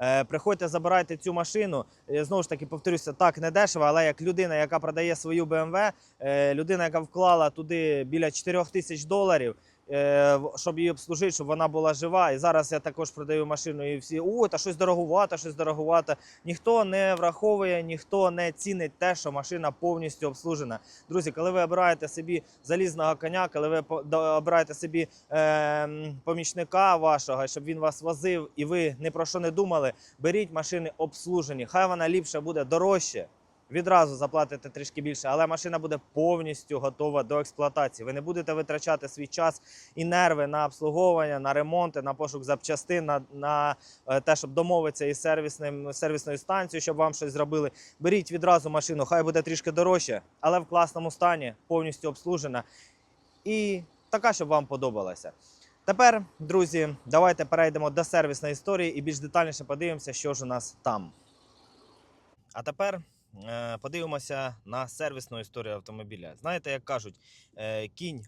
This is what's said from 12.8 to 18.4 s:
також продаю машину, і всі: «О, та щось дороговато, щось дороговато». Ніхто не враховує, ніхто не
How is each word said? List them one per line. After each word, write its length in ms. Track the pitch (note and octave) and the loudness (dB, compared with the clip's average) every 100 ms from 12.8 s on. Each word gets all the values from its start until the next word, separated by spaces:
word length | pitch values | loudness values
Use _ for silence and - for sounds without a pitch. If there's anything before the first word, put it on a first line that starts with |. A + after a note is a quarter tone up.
також 320 | D#3 C#3+ D#3 | -4 -6 -8
продаю 340 | - D3 D#3 D3+ | -8 -4 -2 -2
машину, 480 | D3 E3 D3 C#3+ | -4 -6 -6 -6
і 40 | C#3+ | -6
всі: 220 | - D#3+ | -6 -4
«О, 280 | F3 A#3 A3 | -2 2 2
та 100 | - | 2
щось 180 | G3 D#3+ | -4 0
дороговато, 640 | F#3 F3 E3 F3+ G3+ E3 | 2 2 4 4 2 0
щось 180 | D#3+ D3 | -8 -4
дороговато». 600 | D#3 D3+ D#3 E3 D#3 D3 - - E3 | -2 0 4 4 4 -4 -6 -16 -8
Ніхто 400 | E3+ - A#3 G3+ | -4 2 4 4
не 300 | F#3+ F#3+ F3+ | 2 2 2
враховує, 680 | E3+ D#3+ G#3+ G#3 F#3+ F3 | 0 2 2 2 2 0
ніхто 480 | E3 D#3+ - G3 F#3 | -2 -8 -4 2 2
не 200 | F3 | 2